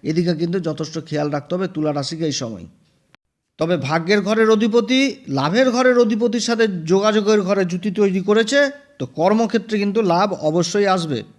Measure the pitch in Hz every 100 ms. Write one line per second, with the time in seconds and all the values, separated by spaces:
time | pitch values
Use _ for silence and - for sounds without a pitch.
0 | 143 160 175 160 170 190 165 151 156 165
1 | 160 151 147 143 139 180 190 185 151 143
2 | 135 165 160 135 120 104 85 _ _ _
3 | _ _ _ _ _ _ 165 175 127 160
4 | 165 208 190 220 220 220 226 233 208 262
5 | 269 - - 135 143 208 262 240 254 247
6 | 240 220 233 226 220 233 220 180 156 190
7 | 214 214 202 214 185 196 180 180 208 185
8 | 202 190 190 208 220 285 277 277 _ _
9 | 127 - 175 214 226 226 196 208 202 202
10 | 208 170 202 185 156 165 170 208 202 185
11 | 165 123 -